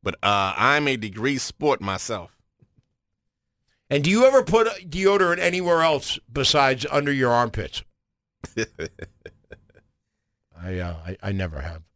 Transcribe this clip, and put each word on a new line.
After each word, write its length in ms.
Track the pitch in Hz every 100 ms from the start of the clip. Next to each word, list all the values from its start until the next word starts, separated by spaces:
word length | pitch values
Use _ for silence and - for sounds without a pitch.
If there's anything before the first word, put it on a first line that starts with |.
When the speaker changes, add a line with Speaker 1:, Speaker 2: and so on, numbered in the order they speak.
Speaker 1:
But, 120 | - -
uh, 300 | 101 101 95 -
I'm 300 | 120 143 147
a 100 | 131
degree 400 | 107 101 123 139
sport 440 | - - 147 131
myself. 540 | 98 95 - 110 85 _ _ _ _ _ _ _ _ _ _ _ _ _ _ _ _
Speaker 2:
And 140 | 143
do 60 | 147
you 160 | 202 262
ever 180 | 269
put 240 | - 214 226 196 185
deodorant 500 | 156 190 202 185 175
anywhere 420 | 175 180 175 170
else 360 | 160 147 - - _
besides 540 | 127 131 151 135 131 113
under 220 | 147 143
your 200 | 139 127
armpits? 520 | 120 120 - 92 - - _ _ _ _ _ - -
Speaker 1:
<laughs> 20 | 110 - 80 _ - _ - _ _ - _ _ _ _ _ _ _ _ _ 82
Speaker 2:
I, 220 | 87 92
uh, 160 | 87 82 80
I, 120 | 95
I 100 | 98
never 280 | 98 92 76
have. 240 | 76 85 80